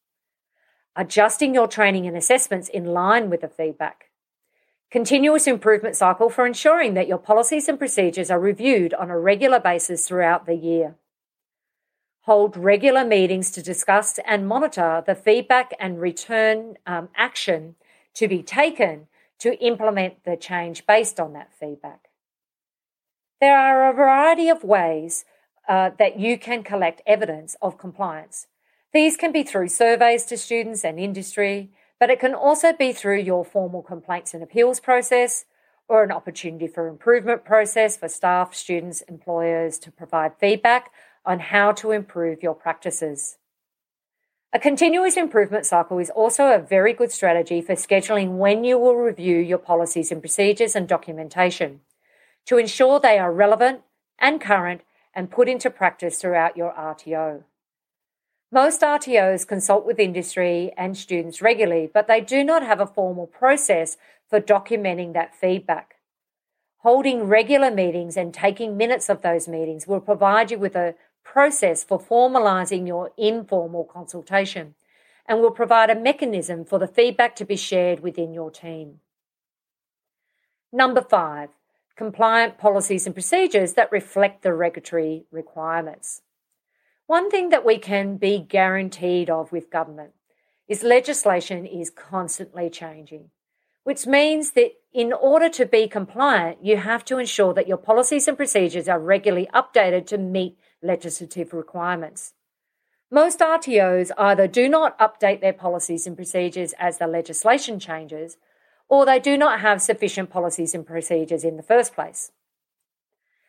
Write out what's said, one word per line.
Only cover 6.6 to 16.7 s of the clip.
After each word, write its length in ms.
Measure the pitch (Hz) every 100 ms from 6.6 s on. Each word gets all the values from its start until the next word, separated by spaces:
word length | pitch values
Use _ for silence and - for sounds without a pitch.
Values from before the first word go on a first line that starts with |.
| 302 339 254 185
that 120 | 180
your 120 | 175
policies 500 | - 214 233 302 294
and 80 | 285
procedures 540 | 277 - 180 175 175
are 80 | 175
reviewed 540 | 196 202 254 233 170 -
on 140 | 180
a 80 | 170
regular 420 | 180 202 262 247
basis 460 | 180 175 - 170 -
throughout 420 | 180 170 175 -
the 80 | 170
year. 400 | 165 165 156 160 _ _ _ _ _ _ _ _ _ _ _ _
Hold 360 | - 214 208 180
regular 480 | 190 202 269 262 240
meetings 460 | 208 180 185 185
to 100 | -
discuss 580 | 170 170 - 202 208 - -
and 220 | 208 196
monitor 540 | 240 302 - 170 165 165
the 100 | 190
feedback 580 | 214 240 - 254 247 -
and 220 | 190 170
return, 760 | 175 170 - 226 220 220 226